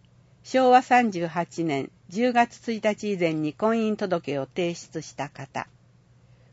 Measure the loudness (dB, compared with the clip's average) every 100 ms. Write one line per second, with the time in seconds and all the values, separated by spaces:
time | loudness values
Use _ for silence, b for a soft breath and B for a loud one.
0 | _ _ _ _ -2 2 6 6 6 2
1 | 2 -2 -4 -4 -6 -4 -2 -2 -6 _
2 | -12 -2 0 2 0 -2 -8 -2 -2 -2
3 | -4 0 0 0 -4 -2 0 0 0 -2
4 | -2 -2 -2 -6 -4 -4 -4 -4 -10 -12
5 | -12 -10 -10 -10 -12 -10 -12 _ _ _
6 | _ _ _ b b